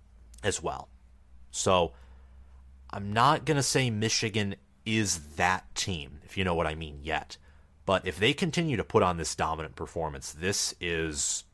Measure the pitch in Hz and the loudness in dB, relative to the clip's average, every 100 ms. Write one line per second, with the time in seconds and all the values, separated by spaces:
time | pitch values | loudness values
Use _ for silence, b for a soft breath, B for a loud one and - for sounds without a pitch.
0 | - - - - 104 - 82 67 - - | -20 -20 -20 -4 -2 -2 -4 -6 -10 -20
1 | - - - - - - - 92 85 b | -20 -20 -20 -20 -12 -2 4 4 4 b
2 | b b b b b b - - - 104 | b b b b b b -20 -20 -14 -10
3 | 101 107 127 151 131 147 135 147 127 107 | -4 2 4 4 2 2 2 2 2 0
4 | 113 - 113 107 101 98 _ _ - 110 | 0 0 0 0 0 -4 _ _ -2 0
5 | 104 90 73 - 90 92 - - - 87 | 2 -2 -6 0 2 2 -2 -6 -4 -6
6 | 69 73 - - 92 85 80 78 80 71 | -8 -16 -10 -2 0 2 0 -2 -8 -10
7 | 73 76 - - b b b b - 98 | -4 -4 -4 -14 b b b b 0 2
8 | - 82 110 135 180 160 165 117 - 113 | 2 2 2 4 0 0 0 0 2 4
9 | 95 85 80 - 80 80 78 - 80 - | 6 4 -2 -2 -2 -2 -6 -10 -10 -6
10 | 80 69 67 71 90 101 - - 87 82 | -6 -6 -10 -4 -2 0 -2 -4 -4 -2
11 | 80 73 - - - | -2 -2 -4 -4 -8